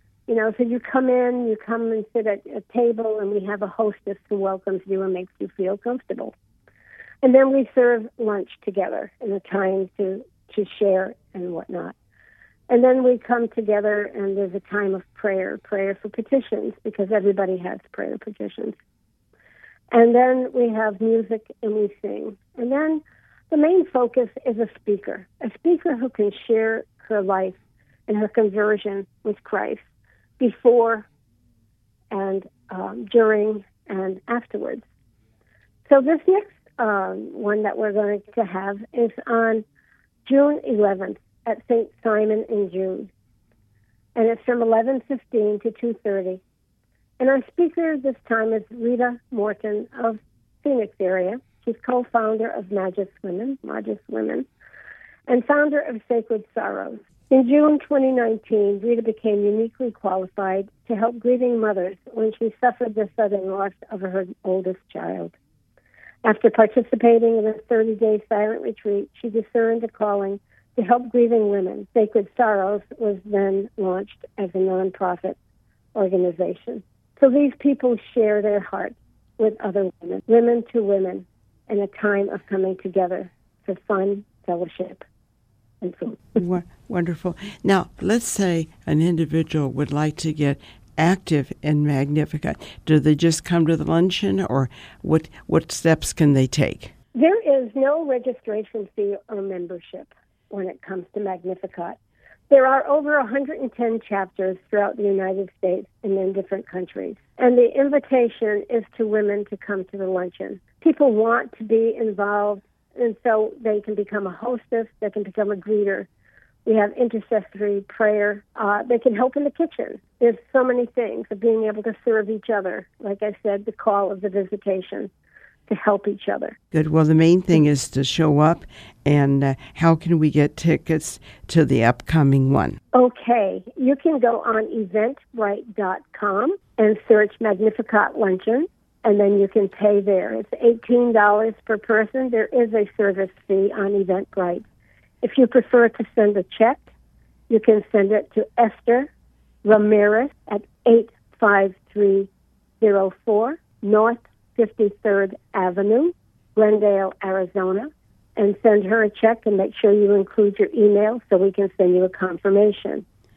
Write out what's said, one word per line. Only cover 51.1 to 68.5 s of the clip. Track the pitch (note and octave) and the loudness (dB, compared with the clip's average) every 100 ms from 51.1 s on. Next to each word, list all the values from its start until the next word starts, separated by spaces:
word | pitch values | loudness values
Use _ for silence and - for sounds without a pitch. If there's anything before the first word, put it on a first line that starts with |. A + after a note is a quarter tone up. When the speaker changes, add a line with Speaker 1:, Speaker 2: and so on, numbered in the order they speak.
| F#3 F3+ B3 _ _ | 0 -2 -6 _ _
Speaker 1:
She's | - A3+ - | -8 -8 -2
co-founder | B3 B3 A#3 A3 A3 A3+ | -2 0 -2 -2 -2 -4
of | - F#3 | -6 -6
Magis | G3+ F#3 F#3 F#3+ _ | -6 -4 -6 -8 _
Women, | G3 F3+ B3+ C4+ | -10 -8 -8 -10
Magis | - A3 A3 G#3+ - | -10 -10 -8 -10 -8
Women, | A3+ G#3+ - C4+ _ _ - - - - _ - | -6 -4 -6 -8 _ _ -20 -20 -20 -20 _ -2
and | B3 A#3+ | -2 2
founder | D4 D4 D4 | 0 2 -2
of | - A3 - | -4 -10 -4
Sacred | A#3 A3 A3 - - | -4 -2 -8 -6 -8
Sorrows. | G3 G3+ - A3 _ _ - | -6 -8 -10 -14 _ _ 2
In | C4 A#3+ | 4 6
June | D4 D4+ D4 | 4 4 2
twenty | - C#4+ C4 | 0 0 2
nineteen, | B3+ A#3 A3 - G#3+ G3+ G3+ | 2 0 -2 -2 0 0 0
Rita | A3+ A#3 | 0 -2
became | A3+ A3 A3 G#3 G3+ | -2 -4 -2 0 0
uniquely | G#3+ A#3 - B3 | 0 -2 -4 -8
qualified | - G3 F#3 F#3 - F#3+ F#3+ G3 _ - | -4 -4 -4 -6 -6 -4 -4 -6 _ -8
to | G#3+ | -4
help | A3+ A#3+ | -2 -2
grieving | A#3+ B3 B3 A#3 | 0 2 2 0
mothers | G#3+ F#3+ F3+ G3 - | 0 -2 -4 -8 -12
when | A3+ A3 G#3+ | -4 -4 -2
she | A3+ - | -6 0
suffered | B3 A#3 A#3 G#3+ | -2 0 -6 -4
the | G#3 - | -6 -2
sudden | G#3 G3 F#3+ | -2 -2 -4
loss | F#3+ G3 - - | -6 -6 -8 -16
of | G3+ | -10
her | F#3 F#3+ F#3 - | -6 -6 -6 -8
oldest | F#3+ F#3+ F#3 F#3 _ | -4 -4 -4 -8 _
child. | - E3+ F#3 E3+ _ _ _ _ _ _ _ - _ | -12 -10 -8 -10 _ _ _ _ _ _ _ -20 _
After | A3+ G#3+ A3+ | 0 4 4
participating | A3 G#3+ B3 A3 A3 A#3 A#3 A3+ A3+ | 4 2 2 0 2 4 6 4 2
in | G#3+ | 0
a | G#3+ - | -4 -2
thirty-day | A3+ A3 G#3 A3 G#3 - | 0 0 0 0 0 -2
silent | G#3 G#3+ | -2 -2